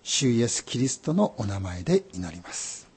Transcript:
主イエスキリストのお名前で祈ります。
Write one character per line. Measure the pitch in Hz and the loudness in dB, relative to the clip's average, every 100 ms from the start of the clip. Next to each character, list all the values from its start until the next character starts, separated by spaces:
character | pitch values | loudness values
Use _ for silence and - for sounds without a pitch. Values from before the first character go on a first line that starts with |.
主 | - - 135 | -2 2 4
イ | 117 | 4
エ | 117 | 2
ス | - | 0
キ | - 120 | -4 0
リ | 131 | 0
ス | - | 0
ト | - | 0
の | 170 208 - | 2 2 0
お | |
名 | 101 98 | -4 -4
前 | 95 90 | -4 -4
で | 87 190 - | 2 2 2
祈 | 92 87 | -8 -8
り | 85 | -10
ま | - | -12
す。 | - - - - | -10 -10 -12 -18